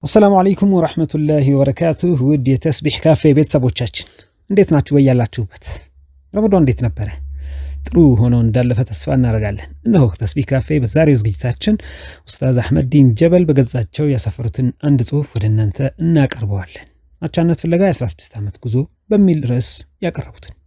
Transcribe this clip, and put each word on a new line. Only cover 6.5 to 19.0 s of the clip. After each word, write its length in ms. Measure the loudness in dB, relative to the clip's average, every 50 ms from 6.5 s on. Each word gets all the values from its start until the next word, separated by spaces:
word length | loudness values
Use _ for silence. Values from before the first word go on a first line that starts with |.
| 2 2
እንዴት 200 | 2 2 0 -2 -2
ነበረ? 260 | -4 -4 -4 -8 -8 -8 -12 -12 -14 -12 -12 -12 -12 -12 -10 -10 -10 -10 -12 -12
ጥሩ 140 | -2 2 4 4 6 6
ሆኖ 180 | 4 2 2 2 2
እንዳለፈ 420 | 2 2 0 0 0 0 0 -2 -2
ተስፋ 240 | -4 -6 -12 -6 -2 0
እናደርጋለን። 560 | 0 0 0 0 -2 -2 -4 -6 -8 -10 -16 -20 -8 -2
እነሆ 200 | 0 2 4 4 2 0
ተስቢሕ 320 | -4 -6 -4 -2 -2 -2
ካፌ 220 | 0 -2 -4 -2 -2 -2 -2
በዛሬው 380 | -2 0 0 2 4 4 4
ዝግጅታችን 580 | 2 2 -2 -4 -4 -6 -6 -6 -4 -2 -2 -2 -2 -4 -10 -20 -18 -18 -20 -20 -20 _
ኡስታዝ 360 | -16 -12 -4 -2 0 0 0
አሕመዲን 480 | 0 0 0 0 0 2 4 4 6 4 4
ጀበል 300 | 4 2 4 4 4 2
በገጻቸው 640 | 2 2 2 2 0 0 -6 -6 -6 _ -4 -2 -2
ያሰፈሩትን 600 | -2 -2 -4 -6 -8 -6 -8 -8 -4 -4 -4 -4 -4 _ -2
አንድ 180 | 0 0 0 0
ጽሑፍ 280 | -2 -2 -4 -4 -4 _
ወደ 120 | -4 -2
እናንተ 320 | 0 0 2 0 -2 -2 -2 -4 -6 -4 -4
እናቀርበዋለን። 880 | -2 0 2 2 2 0 -2 -6 -6 -6 -6 -6 -8 -10 -16 -20 -20 _ _ _ _ _ _ _ -12
አቻነት 380 | -6 -2 0 0 0 0 0
ፍለጋ 220 | -2 -2 0 2 2
የአስራ 240 | 0 0 -2 -4 -8
ስድስት 260 | -8 _ -18 -16 _
ዓመት 220 | -10 -10 -10 -10 -10
ጉዞ 160 | -8 -4 -4 -4 -4 -4 _ _